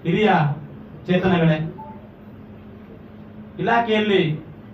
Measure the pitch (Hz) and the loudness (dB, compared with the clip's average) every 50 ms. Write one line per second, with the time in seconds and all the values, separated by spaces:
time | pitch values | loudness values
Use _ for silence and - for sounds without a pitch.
0 | - 160 180 214 214 202 185 170 151 143 143 - - - - - - - - - | -4 0 2 4 4 4 4 4 2 2 -2 -4 -10 -16 -18 -18 -18 -18 -18 -8
1 | - 185 180 180 - 185 180 170 165 160 156 156 160 - - - - - - - | -2 0 0 2 2 2 2 4 4 4 2 2 -2 -6 -10 -12 -14 -16 -16 -18
2 | - - - - - - - - - - - - - - - - - - - - | -18 -20 -20 -20 -20 -20 -20 -20 -20 -20 -20 -20 -20 -20 -20 -20 -20 -20 -20 -20
3 | - - - - - - - - - - - - 175 226 233 233 233 220 214 214 | -20 -20 -20 -20 -20 -20 -18 -18 -18 -14 -8 -4 0 2 2 2 2 2 2 2
4 | 214 208 196 180 165 151 147 - - - - - - - | 2 4 4 4 2 2 -2 -4 -8 -14 -18 -20 -18 -16